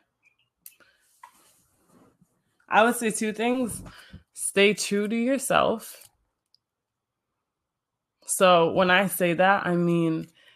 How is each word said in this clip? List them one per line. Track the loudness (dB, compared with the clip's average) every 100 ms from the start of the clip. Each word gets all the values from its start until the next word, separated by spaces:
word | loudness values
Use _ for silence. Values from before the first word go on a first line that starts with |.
| _ _ _ _ _ _ -20 _ _ _ _ _ -20 _ _ _ _ _ _ _ _ _ _ _ _ _ 0
I | 2
would | 2 0
say | -4
two | -4 -4
things. | -4 -4 -2 -6 -10 -16 -20 -20 -20 _
Stay | -12 -4 2 2
true | 2 -4 -4 -2
to | -2
yourself. | -2 -2 0 2 2 -2 -8 -20 -20 _ _ _ _ _ _ _ _ _ _ _ _ _ _ _ _ _ _ _ _ _ -8
So | 2 4 4 4
when | 2 2
I | 2 0
say | -2 -2
that, | 2 2 2 0
I | 0
mean, | 0 0 0 -4 -8 _ _